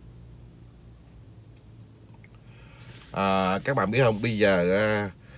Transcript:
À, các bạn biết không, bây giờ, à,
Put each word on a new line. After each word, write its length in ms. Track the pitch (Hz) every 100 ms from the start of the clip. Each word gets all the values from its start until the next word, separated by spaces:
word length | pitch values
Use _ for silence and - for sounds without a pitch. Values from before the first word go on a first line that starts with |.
| - - - - - - - - - - - - - - - - - - - - - - - - - - - - - - -
À, 480 | - 98 95 95 95
các 120 | - 135
bạn 160 | 95
biết 80 | 120
không, 180 | 120 104
bây 160 | 117 107
giờ, 400 | 104 92 87 98
à, 340 | 107 104 101 - -